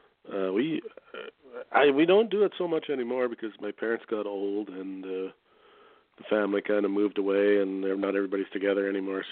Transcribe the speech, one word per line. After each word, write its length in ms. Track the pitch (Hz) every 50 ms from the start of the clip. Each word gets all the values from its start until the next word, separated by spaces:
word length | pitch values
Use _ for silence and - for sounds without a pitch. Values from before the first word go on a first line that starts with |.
| _ _ _ _ _ - -
uh, 200 | 98 95 92 92
we, 280 | 104 131 160 156 151 - - - - - - -
uh, 640 | - - - - _ _ 135 - 123 - - -
I, 140 | 120 139 143
we 160 | 135 139 160
don't 240 | 170 185 208 233 214
do 140 | 185 208 208
it 80 | 185 -
so 100 | - 185 175
much 200 | 160 160 - -
anymore 400 | 147 131 123 117 127 127 127 123
because 220 | 120 - - 110 - -
my 120 | 104 104 101
parents 320 | - - 113 113 113 - -
got 180 | 113 107 101
old 420 | 101 101 98 98 101 101 104 107 98
and, 360 | 92 92 95 95 95 95 95
uh, 280 | 95 92 92 95 95 - _ _ _ _ _ _ - _ - - - _ _ _ _ _
the 80 | - - -
family 320 | 104 107 104 98 101 101 98
kinda 260 | - 104 104 101 98
moved 300 | 98 101 104 104 - -
away 400 | 98 98 98 101 101 101 101 101
and 220 | 98 95 95 95 95
they're, 140 | 95 95
not 180 | 98 98 101 98
everybody's 340 | 98 101 95 98 98 95 - -
together 360 | 101 95 101 98 101 98 98
anymore, 360 | 98 98 95 95 95 95 92 -